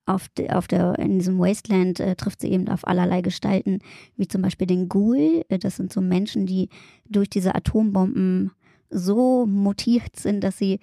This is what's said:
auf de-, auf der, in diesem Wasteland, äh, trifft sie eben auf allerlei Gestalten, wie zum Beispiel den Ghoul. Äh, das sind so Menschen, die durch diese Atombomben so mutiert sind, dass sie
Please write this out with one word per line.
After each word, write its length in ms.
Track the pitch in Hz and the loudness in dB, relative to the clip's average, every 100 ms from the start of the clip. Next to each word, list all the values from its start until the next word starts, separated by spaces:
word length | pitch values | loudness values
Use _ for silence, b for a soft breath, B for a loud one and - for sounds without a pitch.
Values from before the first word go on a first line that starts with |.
| - | -4
auf 220 | 190 - | -4 -4
de-, 200 | - - | -6 -2
auf 160 | - - | -2 0
der, 300 | 180 175 - | 0 2 0
in 200 | - 190 | 0 0
diesem 200 | 185 185 | 0 2
Wasteland, 600 | 180 208 - 190 185 175 | 2 0 0 2 2 0
äh, 160 | - 185 | -2 -2
trifft 260 | 208 - | -4 -6
sie 80 | - | -2
eben 160 | 185 - | -2 0
auf 180 | 180 - | -4 -2
allerlei 340 | 180 180 180 | 0 2 0
Gestalten, 580 | 180 - 208 190 - 190 B B B - | -2 -4 -2 0 0 -2 B B B -6
wie 120 | 196 | -4
zum 140 | 190 | -2
Beispiel 260 | 185 - 180 | -2 -2 0
den 220 | 180 180 | 0 0
Ghoul. 540 | 196 208 262 311 330 - | 2 2 4 2 2 0
Äh, 100 | 190 | -4
das 160 | 185 - | -4 -6
sind 180 | 190 | -6
so 80 | - | -2
Menschen, 440 | 185 180 202 214 190 | 0 0 0 -2 -2
die 240 | 185 180 B B B _ | -2 -4 B B B _
durch 220 | 202 202 | -2 0
diese 260 | 208 185 - | 0 0 0
Atombomben 960 | - 214 220 190 185 - 185 185 190 - b b _ | 0 0 2 2 0 2 0 2 -2 -6 b b _
so 560 | 196 180 208 254 254 233 | -4 0 2 2 2 2
mutiert 720 | 196 202 196 - 240 - - | 0 0 0 0 0 0 -6
sind, 280 | - 208 | -4 -2
dass 140 | 196 - | -2 -2
sie 220 | 196 190 | -2 -2